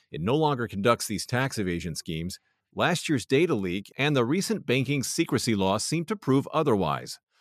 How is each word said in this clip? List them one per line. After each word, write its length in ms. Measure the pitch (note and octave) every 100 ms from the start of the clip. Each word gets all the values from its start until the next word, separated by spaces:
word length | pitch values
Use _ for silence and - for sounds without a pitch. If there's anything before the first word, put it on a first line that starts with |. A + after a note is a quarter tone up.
| _
it 120 | D2
no 140 | F#2 D3
longer 320 | D3+ B2 A2+
conducts 380 | G2 G2+ A#2 -
these 220 | G2 -
tax 320 | B2 C3+ -
evasion 340 | F#2 F2 E2+
schemes, 460 | D2+ - D#2+ F2 - _ _ _
last 340 | - C#3 F3 -
year's 200 | C#3 -
data 260 | C3 F3
leak 380 | A#2+ F#2+ F#2+ G2 -
and 200 | C#3+ C#3
the 100 | A#2
recent 400 | F3 - G#3+ -
banking 380 | B2+ B2+ C#3+
secrecy 500 | - - E3 B2 -
law 240 | G#2 F#2+ G#2
seem 280 | - D#3+ E3+
to 100 | G#3+
prove 320 | - C3+ -
otherwise. 680 | D3+ D3 G#2 E2 C2 B1 - _ _